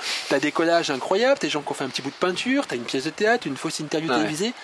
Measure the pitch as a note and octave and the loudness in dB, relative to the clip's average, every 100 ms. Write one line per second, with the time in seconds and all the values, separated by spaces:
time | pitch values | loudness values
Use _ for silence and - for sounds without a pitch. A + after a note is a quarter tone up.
0 | - - - C#3+ D3 - E3 E3+ D#3+ C3 | -6 -6 0 2 2 2 4 4 2 -2
1 | - F#3+ B3+ C#4 D#3 D3 C#3+ C#3+ C#3 - | 2 2 4 4 2 -2 -4 -4 -4 -4
2 | C3+ - F3+ F3+ B3 C#4 - B2+ A2+ C3+ | -6 -2 -2 0 0 0 0 -4 -2 -2
3 | D3+ - G#3+ A#3 D#3+ C3 D#3+ - D3 D#3+ | -2 0 2 2 0 -4 -6 -6 -4 -2
4 | D#3+ A#2+ G#2+ D3+ A3 - | 0 2 2 0 -2 -4